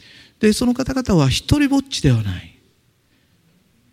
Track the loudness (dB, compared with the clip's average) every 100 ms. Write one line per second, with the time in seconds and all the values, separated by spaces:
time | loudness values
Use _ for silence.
0 | -20 -20 -20 _ 0 2 0 -2 -4 -4
1 | 0 2 2 0 -2 0 2 0 -2 -2
2 | 0 0 -2 -8 -14 -20 _ _ _ _
3 | _ _ _ _ _ _ _ _ _